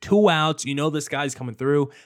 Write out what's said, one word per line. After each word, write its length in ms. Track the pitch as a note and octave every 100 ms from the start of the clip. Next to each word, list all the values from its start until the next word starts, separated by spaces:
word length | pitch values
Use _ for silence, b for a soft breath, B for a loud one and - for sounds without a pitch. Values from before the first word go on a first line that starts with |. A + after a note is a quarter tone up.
two 280 | - G3+ G#3
outs. 360 | D#3+ D#3 D3+ C#3+
You 100 | C#3
know 160 | D#3
this 180 | D3+ D3
guy's 240 | C#3 C#3+
coming 220 | - B2 A#2
through. 340 | C3 D3 C#3+ B